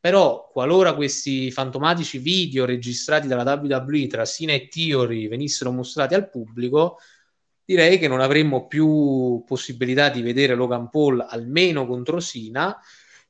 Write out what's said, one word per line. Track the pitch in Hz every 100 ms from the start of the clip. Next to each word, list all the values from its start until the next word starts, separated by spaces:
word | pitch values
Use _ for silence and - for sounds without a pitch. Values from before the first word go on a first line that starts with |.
Però, | 175 190 156 - -
qualora | 131 131 185 180 143
questi | 143 - 143 135 131
fantomatici | 127 131 135 156 175 156 135
video | 139 185 160 131
registrati | 123 123 120 123 - 151 143
dalla | 123 123
W | 143 143
W | 131 131
E | 151 123
tra | 117
Cena | 110 - 160
e | 143 -
Theory | 160 165 139 120 113 107
venissero | 120 147 - 127
mostrati | 127 123 156 135
al | 190 196
pubblico, | 127 110 117 123 147 170 - _ _ _ _ _ _
direi | - 185 165 185
che | 156
non | 131
avremmo | 135 147 156 131 -
più | 147 156 151 143 131 127 120 -
possibilità | 127 - 120 127 131 143
di | 123
vedere | 120 123 139 123
Logan | 123 120 117
Paul | 151 147 123
almeno | - 117 117 151 180 147 123
contro | 123 123 170
Cena | 170 123 110 127 180 208 _ - _ -